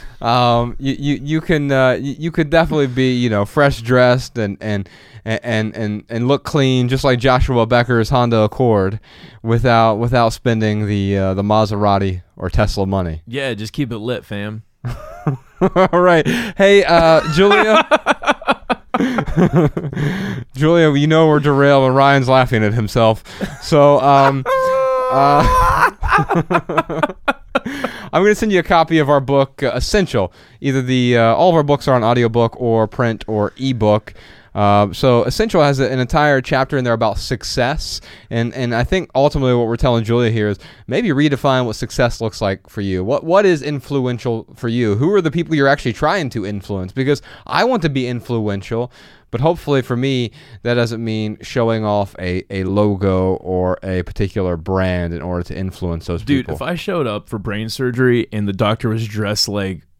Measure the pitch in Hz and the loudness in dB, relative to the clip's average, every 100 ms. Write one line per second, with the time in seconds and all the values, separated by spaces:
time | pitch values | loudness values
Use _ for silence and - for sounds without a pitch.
0 | - - 113 123 120 117 120 113 135 - | -16 -6 -2 2 2 2 -2 -4 -6 -4
1 | 143 139 143 156 156 156 143 135 131 104 | -4 -4 -2 -4 0 -2 0 2 2 0
2 | 139 131 165 165 147 160 160 156 139 123 | -4 -6 -4 -2 0 2 2 0 0 0
3 | 131 123 120 104 101 151 143 123 113 127 | 0 0 0 0 0 2 2 2 0 4
4 | 123 123 123 120 104 98 107 104 98 - | 4 2 -2 -6 -6 -6 -6 -6 -8 -16
5 | - 107 113 113 120 110 110 - 107 104 | -20 -14 -8 -6 -2 -2 -2 -4 -6 -6
6 | - 117 123 139 - 151 131 127 123 131 | -8 -4 -2 -2 -2 0 2 0 0 0
7 | 139 123 131 127 - 120 113 120 120 120 | 0 2 2 2 2 2 2 2 2 0
8 | 107 131 120 113 107 - 123 104 95 107 | 2 2 2 2 2 0 2 2 0 -4
9 | - - - - 113 117 120 113 113 107 | -12 -20 -20 -10 -2 0 2 4 4 2
10 | 120 123 113 - 123 110 110 107 104 104 | 0 2 0 0 -2 0 0 -2 -2 -2
11 | 98 98 95 95 101 107 107 104 104 98 | 0 0 0 -2 0 2 0 0 2 2
12 | 98 90 - - 90 113 101 101 95 95 | 0 -4 -10 -10 -4 0 0 0 -2 -2
13 | 87 80 - 131 135 104 110 - 127 113 | -2 -6 -10 -6 -6 -6 -8 -6 -6 -6
14 | 113 120 - 101 104 107 - _ 120 - | -6 -8 -8 -10 -8 -12 -16 _ -12 -12
15 | - - 330 131 _ - - - 285 180 | -14 -8 -6 -6 _ -2 0 2 2 4
16 | 180 165 - 240 233 - 196 202 156 170 | 4 4 2 -2 -4 2 6 6 6 4
17 | 165 160 151 156 202 381 220 320 - - | 6 4 2 2 4 4 4 2 2 0
18 | - 285 - 277 - - - 233 - - | 0 -2 -2 -2 -4 -4 -4 -8 -4 -4
19 | 262 247 - - 180 156 151 - 143 127 | -2 -4 -2 0 2 2 0 -2 -8 -4
20 | 147 190 196 175 - 131 156 170 156 139 | -4 -4 -8 -10 -10 -2 2 4 4 2
21 | 151 160 160 147 147 139 139 139 131 135 | 2 4 4 4 2 4 4 4 4 4
22 | 139 139 127 131 127 117 107 117 107 123 | 4 4 4 2 2 0 0 0 -2 2
23 | 113 110 - - - - - 151 143 143 | 2 2 -6 -10 -10 -10 0 4 6 6
24 | 139 139 139 135 131 - - - - - | 4 6 4 2 -2 0 0 0 0 -2
25 | - - 139 143 508 508 - - - - | 0 2 4 4 4 2 2 2 0 -2
26 | - 415 - 170 - - - 160 233 160 | -2 0 0 -2 0 -4 -2 -4 -4 -4
27 | - - - - - 247 240 285 247 - | -6 -4 -8 -8 -6 -6 -6 -8 -10 -12
28 | 175 151 208 208 214 185 - 175 160 160 | -4 2 2 2 2 0 2 2 4 2
29 | 139 143 131 139 139 - 135 123 - 208 | 2 2 2 0 0 -2 -4 -2 0 0
30 | 175 113 92 - - _ 139 131 127 127 | 0 0 -2 -6 -20 _ -4 -2 0 0
31 | 123 120 117 - 180 165 143 143 - 127 | 2 4 4 4 4 4 2 0 2 2
32 | 160 131 117 120 113 - 123 113 110 - | 2 2 2 2 0 -2 -2 0 0 -2
33 | 117 107 - 107 104 - 135 120 107 104 | -2 -4 -4 -2 -2 -4 -4 0 2 2
34 | - - - - _ 101 104 104 101 - | -2 -16 -20 -20 _ -2 2 4 2 2
35 | 135 120 120 - 220 175 147 135 127 127 | 2 2 2 -2 0 2 2 0 -2 -2
36 | 123 156 147 135 - 131 131 139 123 113 | -2 0 2 2 0 -2 0 -2 -2 0
37 | 113 98 - 123 - 131 123 151 - - | -2 -2 -6 -8 -4 -2 -2 -4 -8 -12
38 | - - - 117 120 131 120 117 123 185 | -14 -20 -6 -4 -4 -4 -4 -2 0 -2
39 | - 135 143 143 127 123 113 117 135 117 | -2 0 0 2 0 0 0 0 0 0
40 | 107 120 117 113 104 101 - - - 127 | 0 0 0 0 -2 -4 -10 -20 -6 -2
41 | 135 139 151 135 143 127 120 107 117 - | 0 0 0 0 0 0 -2 -6 -6 -2
42 | 120 - 113 - 101 98 _ - 98 92 | -2 -2 -6 -4 -4 -4 _ -8 -4 -2
43 | 95 139 160 190 196 156 139 143 - 139 | -2 -4 0 2 4 2 -2 -8 -4 -4
44 | 127 120 123 113 - - 117 120 113 101 | -2 -4 -4 -6 -8 -8 -4 0 0 2
45 | 151 202 160 170 156 156 139 143 127 104 | 2 2 0 -2 -2 0 2 2 -2 -2
46 | 151 190 135 117 98 101 - 98 92 131 | -2 -2 -4 -6 -6 -8 -8 -8 -6 -4
47 | 131 143 - - - 156 233 240 156 135 | -2 -2 -4 -20 -4 -2 0 0 -2 -4
48 | 123 123 - 117 104 98 - 117 123 - | -4 -6 -4 -4 -4 -6 -6 -6 -6 -12
49 | - - _ 117 151 170 - 139 123 120 | -20 -20 _ -2 -2 -2 -2 -2 -2 -4
50 | 135 127 117 - - 104 120 120 117 113 | -2 -2 -4 -8 -20 -8 -2 0 -2 -4
51 | 113 110 107 107 - 131 113 113 107 104 | -4 -4 -4 -8 -6 -2 0 0 0 -2
52 | 98 - 90 90 - 98 92 101 104 95 | -2 -6 -6 -4 -4 -6 -2 0 0 0
53 | 98 92 92 92 90 92 90 - 95 92 | 0 0 0 -2 -4 -2 -2 -4 -4 -6
54 | 87 - 101 104 92 85 85 95 92 90 | -6 -6 -4 -4 -4 -4 -2 -2 0 -2
55 | 85 85 85 87 85 - 95 - 90 82 | -4 -6 -6 -6 -8 -8 -8 -6 -6 -6
56 | - 85 107 139 101 73 135 175 - 180 | -6 -6 -2 -2 -2 -8 -8 -8 -6 -4
57 | 120 104 - 110 101 101 113 - 127 123 | -4 -6 -8 -10 -8 -8 -8 -4 -4 2
58 | 127 120 - 107 101 95 107 110 117 110 | 2 2 0 -4 -4 -2 -2 0 -2 -4
59 | 110 104 104 104 - 101 95 87 - | -4 -4 -4 -4 -4 -4 -6 -8 -14